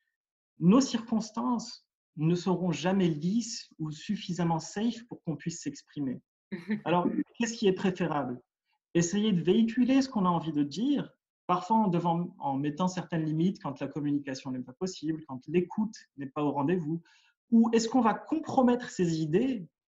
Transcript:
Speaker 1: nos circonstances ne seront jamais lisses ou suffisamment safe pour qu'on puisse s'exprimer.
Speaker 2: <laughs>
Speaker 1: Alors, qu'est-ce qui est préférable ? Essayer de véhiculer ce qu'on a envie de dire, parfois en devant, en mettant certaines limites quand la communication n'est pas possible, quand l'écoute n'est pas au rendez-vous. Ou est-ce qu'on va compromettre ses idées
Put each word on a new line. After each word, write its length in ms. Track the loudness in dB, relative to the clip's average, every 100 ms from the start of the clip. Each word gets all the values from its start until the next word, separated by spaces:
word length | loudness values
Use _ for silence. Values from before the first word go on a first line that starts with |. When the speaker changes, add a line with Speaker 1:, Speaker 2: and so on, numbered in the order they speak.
| _ _ _ _ _ 0
Speaker 1:
nos 220 | 6 6
circonstances 1040 | 6 -2 -2 -2 -2 -6 -2 -2 -4 -14 _ _ _ -2
ne 160 | 2 2
seront 360 | 0 0 0
jamais 380 | 0 0 2 2
lisses 600 | 2 0 0 -2 -8 -12 -8
ou 140 | -8
suffisamment 680 | -8 -6 -6 -4 -2 0 -2
safe 460 | -4 -4 -4 -4 -10
pour 140 | -14
qu'on 120 | -8 -6
puisse 260 | -6 -8
s'exprimer. 600 | -10 -12 -14 -8 -6 -6 _ _ -14
Speaker 2:
<laughs> 340 | -12 -6 -6 0
Speaker 1:
Alors, 220 | 0 0 -2 -6 -4
qu'est-ce 160 | -6 0
qui 100 | 0
est 60 |
préférable ? 680 | 2 0 -2 -2 -2 -4 -8 _ _ _ _ _
Essayer 400 | 0 2 2 2
de 80 | 2
véhiculer 600 | 4 4 4 4 4 4
ce 60 | 2
qu'on 160 | 2 2
a 40 |
envie 240 | 2 0
de 100 | 0
dire, 480 | -2 0 0 0 -2 _ _ _ -2
parfois 300 | -2 2 2
en 100 | 4
devant, 440 | 2 2 0 -2 -6
en 160 | -4 -2
mettant 320 | -2 0 -2
certaines 380 | -2 -4 -2 -2
limites 360 | 2 0 0
quand 180 | -8 -8
la 60 | -6
communication 640 | -4 -2 -2 -4 -8 -6
n'est 100 | -8
pas 100 | -8
possible, 480 | -8 -8 -6 -6 -6 -6
quand 140 | -12 -2
l'écoute 480 | -2 0 -2 -4 -6 -20 -12
n'est 80 | -10
pas 120 | -2
au 80 | -2
rendez-vous. 500 | 0 0 0 0 -4 -8 _ _ _ 2
Ou 180 | 4 6
est-ce 160 | 4 2
qu'on 120 | 4
va 120 | 4
compromettre 760 | 2 -2 -6 -2 2 4 4 -2
ses 320 | -2 0 0
idées 460 | 0 0 0 -4 -8 _ _